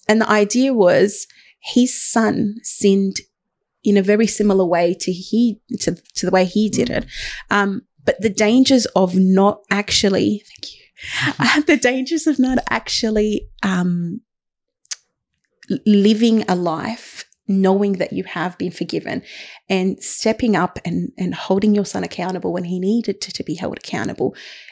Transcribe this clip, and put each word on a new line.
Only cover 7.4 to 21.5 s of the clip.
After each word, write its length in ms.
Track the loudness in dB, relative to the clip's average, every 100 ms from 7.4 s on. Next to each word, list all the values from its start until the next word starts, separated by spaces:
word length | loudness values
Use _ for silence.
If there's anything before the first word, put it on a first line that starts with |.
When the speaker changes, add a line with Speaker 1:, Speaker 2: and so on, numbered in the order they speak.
| -2
Speaker 1:
Um, 320 | 0 0 -4 -12 _
but 160 | -4 0
the 100 | -2
dangers 560 | 0 2 4 4 4 2 0
of 180 | 2 2
not 440 | 4 4 4 0 _
actually, 720 | -6 -2 0 2 2 0 -2 -6
thank 280 | -20 -20
you, 580 | -20 _ _ -10 -4 -4 0
<laughs> 0 |
uh, 220 | 0 2 2
the 100 | 2
dangers 500 | 2 0 -2 -2 0
of 120 | 2
not 200 | 2 0 -2
actually, 800 | -4 -4 -4 0 0 0 -2 -8 -6
um, 580 | -2 0 0 -2 -4 -8 -14 _ _ _ _ _ _ -18 _ _ _ _ _ _ -8
l-, 80 | -2 2
living 580 | 4 4 4 4 2 2
a 80 | -2
life 680 | -2 -4 -6 -10 -14 -18 -20 _ -2
knowing 460 | 2 4 2 0
that 180 | -2 -4
you 100 | -6
have 320 | -8 -6 -6 -6
been 120 | -8
forgiven 500 | -6 -6 -6 -6 -8 -10 -18 -20 -18 -4
and 320 | 0 0 -4
stepping 540 | -8 -4 -2 0 2
up 240 | 2 0 -4
and, 260 | -6 -4 -6 -6
and 160 | -6
holding 400 | -6 -2